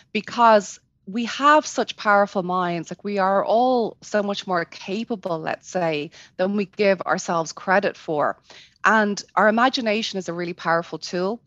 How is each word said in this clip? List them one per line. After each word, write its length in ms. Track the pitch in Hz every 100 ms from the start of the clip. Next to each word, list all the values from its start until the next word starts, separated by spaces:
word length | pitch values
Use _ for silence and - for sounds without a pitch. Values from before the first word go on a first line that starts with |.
| _
because 680 | 214 - 240 233 214 196 - _ _ -
we 200 | 214 226
have 400 | - 285 302 -
such 300 | - 214 -
powerful 460 | 214 202 202 202
minds. 480 | 180 180 180 170 -
Like, 140 | 180
we 140 | 208 202
are 260 | 185 196
all 520 | - 220 254 247 202 -
so 200 | - 208
much 240 | 202 196 196
more 180 | 180
capable, 760 | 165 - - 202 226 214 185 160
let's 300 | 160 - -
say, 420 | 185 165 151 156 - - -
than 200 | 190 208
we 100 | 190
give 340 | - 202 185
ourselves 500 | - 180 - 170 151
credit 440 | - - 190 196 -
for. 400 | - 151 127 - _ - - _ 190
And 360 | 220 208 196 -
our 140 | - 214
imagination 720 | 226 262 269 226 214 214 190
is 100 | 180
a 60 |
really 180 | 170 175
powerful 460 | 175 170 165 170 160
tool. 420 | - 180 190 233